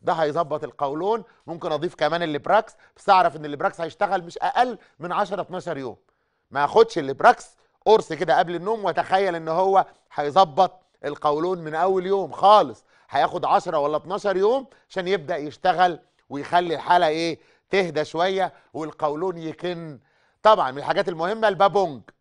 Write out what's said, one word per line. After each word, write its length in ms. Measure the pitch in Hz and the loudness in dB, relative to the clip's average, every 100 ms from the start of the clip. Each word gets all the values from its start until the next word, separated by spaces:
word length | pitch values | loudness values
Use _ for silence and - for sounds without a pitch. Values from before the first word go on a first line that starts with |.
ده 100 | - | -2
هيظبط 520 | 170 151 147 165 151 | 0 0 0 -4 -6
القولون. 600 | 143 - 143 151 185 226 - _ - | -8 -6 -4 -2 -2 -4 -6 _ -14
ممكن 260 | 165 175 | -10 -4
أضيف 220 | 151 143 | -4 -4
كمان 280 | - 151 170 | -2 -2 0
الليبراكس، 540 | 170 147 - 202 220 _ _ _ | -2 -4 2 2 2 _ _ _
بس 140 | - | 2
أعرف 260 | 190 170 151 | 4 4 -2
إن 80 | |
الليبراكس 360 | 151 143 185 - | -10 -4 -4 -4
هيشتغل 440 | 165 - 202 190 | -10 -4 -2 -2
مش 140 | 170 - | -4 -6
أقل 400 | 180 - 254 214 _ _ | -4 0 0 -2 _ _
من 140 | 170 | -6
عشرة 280 | 170 196 190 | -4 -4 -4
اتناشر 380 | 165 180 175 147 | -6 -8 -8 -8
يوم. 180 | 131 98 _ _ _ _ _ | -8 -12 _ _ _ _ _
ما 140 | 127 | -2
أخدش 340 | 143 214 226 175 | 2 4 4 2
الليبراكس 580 | 135 135 220 - - _ _ _ 185 | -6 4 4 4 -2 _ _ _ 2
قرص 260 | 214 165 | 2 2
كده 260 | 156 170 156 | -6 0 2
قبل 160 | 175 | 0
النوم 300 | 170 180 220 | -4 -6 -4
وأتخيل 500 | 190 165 - 190 196 | -2 -4 0 0 0
إن 140 | 170 160 | -4 -4
هو 380 | 160 190 190 156 _ _ | -2 2 2 2 _ _
هيظبط 680 | - 147 147 185 139 185 - _ _ | -6 0 2 2 2 0 0 _ _
القولون 540 | 139 147 151 147 175 185 | -10 -4 -2 0 -2 -4
من 160 | 156 | -6
أول 320 | 156 185 190 180 | -2 0 0 -2
يوم 260 | 196 165 | -4 -4
خالص، 520 | - 190 208 151 110 _ _ _ | 2 6 6 6 -6 _ _ _
هياخد 340 | 139 160 143 | -2 -2 -2
عشرة 340 | 135 185 196 160 | 0 0 0 -2
ولا 180 | 143 151 | -2 -4
اتناشر 400 | 147 196 202 185 | -6 -6 -2 0
يوم 300 | 202 269 254 _ _ | 0 0 -4 _ _
عشان 200 | 190 180 | -8 -4
يبدأ 280 | 190 143 170 | -4 -4 -8
يشتغل 600 | 147 - 185 170 180 151 _ _ _ | -8 -2 0 4 2 2 _ _ _
ويخلي 460 | 139 135 175 175 | -12 0 0 0
الحالة 320 | 147 123 175 165 | -4 2 4 4
إيه؟ 300 | 156 165 147 _ _ _ | 2 -2 -6 _ _ _
تهدى 340 | 190 180 151 | -2 0 -2
شوية 480 | 151 160 185 190 175 - _ | -4 -2 -2 0 -4 -6 _
والقولون 640 | 139 156 - 151 151 190 170 | -10 -10 -4 -4 -2 -6 -6
يكن. 600 | 160 147 180 175 165 135 _ _ _ _ | -10 -8 -8 -8 -12 -16 _ _ _ _
طبعًا 280 | 214 208 135 | 4 6 2
من 80 | 135 | -4
الحاجات 300 | 143 170 190 | -2 -2 -2
المهمة 400 | 165 170 226 220 | -2 -4 0 0
البابونج 540 | 175 196 180 180 127 - _ | 2 2 2 -2 -6 -18 _